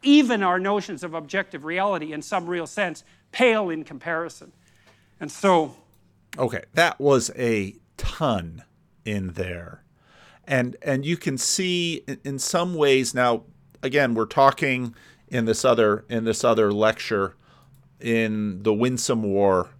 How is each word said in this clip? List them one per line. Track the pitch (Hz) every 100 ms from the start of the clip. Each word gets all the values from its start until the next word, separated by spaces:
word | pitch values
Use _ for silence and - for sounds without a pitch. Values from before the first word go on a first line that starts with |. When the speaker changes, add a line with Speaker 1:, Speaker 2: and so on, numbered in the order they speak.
Speaker 1:
even | 277 294 247 226
our | 190 180
notions | 190 208 196 160
of | 175 160
objective | 147 190 196 151 151
reality | 175 202 185 156
in | 151
some | 147 196 170
real | 175 160
sense | - 190 160 _ _ _
pale | - 254 220 190
in | 160
comparison. | 151 151 - 165 165 - - _ _ _ _ _ _ _
And | 147
so | - 202 175 147 131 _ _ _ _ _ -
Speaker 2:
Okay, | 127 104 -
that | - 170 -
was | 143 135 117 -
a | 123 110 98 - _ -
ton | - - 151 107 85 82 - _ _ _
in | - 104 92
there. | 85 90 87 85 - _ _ _ _ - _ -
And, | 135 123 -
and | - 135 139
you | 175
can | - 139
see | - - 185 180 170 160 -
in, | 139
in | 139 139
some | - 175 175 170
ways | 143 135 123
now, | 127 123 117 - _ _ _
again, | 131 143 135
we're | 117 110
talking | - 139 - 143 127 123 - - _ _
in | 127 113
this | 110 131
other, | 117 107 104 -
in | 117 113
this | 110
other | 123 113 104
lecture | 104 110 110 - 107 98 - _ _ _ _ _ _
in | 120 113 113 107 107 92
the | 104
Winsome | 104 123 123 - 117
War. | 107 98 98 92 87